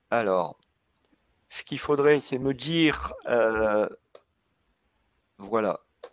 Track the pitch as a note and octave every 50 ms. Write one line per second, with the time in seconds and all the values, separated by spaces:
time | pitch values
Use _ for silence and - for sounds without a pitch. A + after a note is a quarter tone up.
0 | _ _ - A#2 A2 G2 F#2+ F#2 E2+ - - - _ _ _ _ _ _ _ _
1 | _ _ _ _ _ _ _ _ _ _ - - - - D3 C3+ - - D3 C#3+
2 | C#3+ D3 D3+ C#3 - - C3+ B2+ C#3 C3+ C3+ B2 B2+ D#3 E3 E3 D#3+ D3+ C3+ -
3 | - - - - - - A#2+ A#2 A2+ A2 A2 A2 A2 G#2+ G#2+ G#2+ G#2 - - -
4 | _ _ - - _ _ _ _ _ _ _ _ _ _ _ _ _ _ _ _
5 | _ _ _ _ _ _ _ - G2 G2+ A2+ A2 G#2+ F#2+ D2+ - _ _ _ _
6 | - -